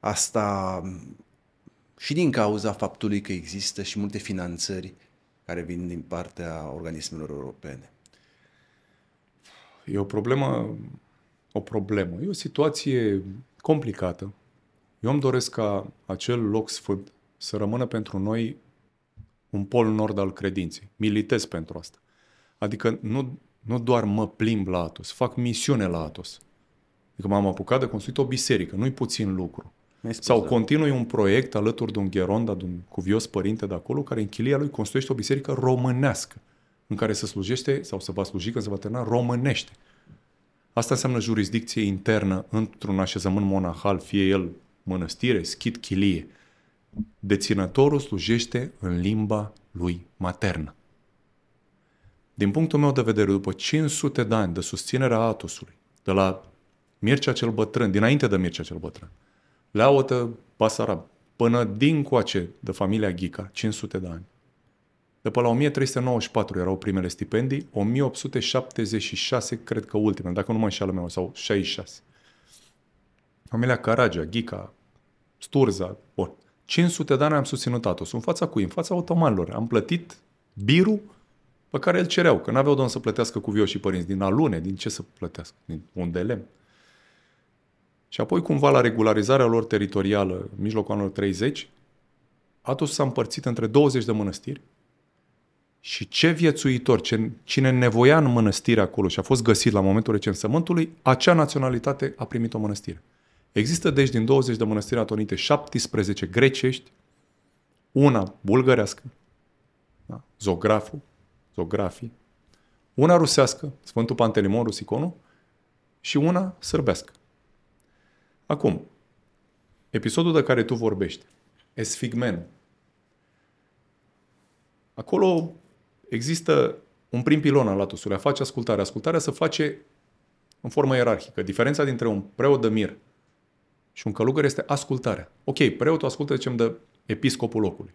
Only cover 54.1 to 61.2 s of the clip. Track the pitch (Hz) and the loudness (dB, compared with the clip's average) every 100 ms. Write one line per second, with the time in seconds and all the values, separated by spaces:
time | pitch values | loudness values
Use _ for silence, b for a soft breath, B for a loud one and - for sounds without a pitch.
54.1 | 139 113 113 95 85 87 - - 127 131 | -2 0 0 0 -2 -6 -8 -4 0 2
55.1 | 113 113 104 90 - - _ _ _ - | 2 0 -2 -8 -12 -16 _ _ _ 0
56.1 | 95 95 95 - _ _ _ _ _ 104 | 2 2 0 -12 _ _ _ _ _ 2
57.1 | 143 - 117 117 110 107 - 113 98 110 | 2 2 0 -2 0 0 2 2 4 4
58.1 | 143 123 98 90 - 82 85 80 - - | 4 4 2 0 -4 -10 -10 -12 -14 -20
59.1 | - _ _ _ _ _ 104 123 139 135 | -20 _ _ _ _ _ 4 6 6 4
60.1 | 123 120 117 _ _ 110 - 110 87 - | 0 -2 -8 _ _ 0 2 -4 -4 -8
61.1 | _ | _